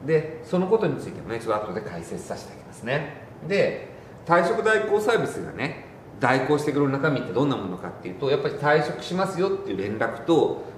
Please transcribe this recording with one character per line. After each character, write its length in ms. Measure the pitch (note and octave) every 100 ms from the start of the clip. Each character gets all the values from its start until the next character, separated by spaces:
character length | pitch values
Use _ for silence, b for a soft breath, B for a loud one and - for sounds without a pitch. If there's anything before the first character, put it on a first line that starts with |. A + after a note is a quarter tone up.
| C3+
で、 360 | D#3+ - -
そ 160 | - F3+
の 80 | F3+
こ 100 | A3
と 80 | F3
に 120 | C3+
つ 60 | -
い 60 |
て 80 | -
も 80 | -
ね、 100 | A2+
ち 80 | A2
ょ 80 | G#2+
っ 60 |
と 60 | G#2+
後 60 |
で 60 | F2+
解 240 | - E2+
説 220 | E2 F#2+ -
さ 100 | -
せ 120 | -
て 40 |
い 60 | -
た 0 |
だ 60 | -
き 20 |
ま 60 |
す 100 | -
ね。 420 | A2 C#3 D#3 - - - D#3
で、 480 | G3 D#3 - - B B B -
退 200 | F3 F#3
職 180 | A3
代 180 | G#3+ A3
行 180 | - G#3
サ 140 | G#3+
ー 80 | A3
ビ 40 | D3
ス 200 | - E2
が 80 |
ね、 320 | E2+ C3 F3+ - - - -
代 220 | B2 C3
行 160 | C3+ D3
し 80 | D3
て 80 |
く 60 | C#3
れ 60 | C#3+
る 40 |
中 180 | C3+ C3+
身 120 | C3
っ 20 |
て 80 | -
ど 140 | G#2 C#3+
ん 40 |
な 60 | A#2
も 140 | F#2+
の 80 | F2+
か 100 | F2+
っ 40 |
て 160 | F2 F#2
い 20 |
う 40 | F#2
と、 140 | C3+
や 60 | C#3+
っ 60 |
ぱ 80 | D3
り 60 | -
退 300 | D3 D#3 D3+
職 160 | -
し 120 | -
ま 120 | F3 F#3+
す 140 | E3
よ 80 | G3
っ 40 |
て 200 | G3 -
い 40 | F#2+
う 20 |
連 200 | G2 A2
絡 280 | A2+ - -
と、 400 | D#3+ A#2 - B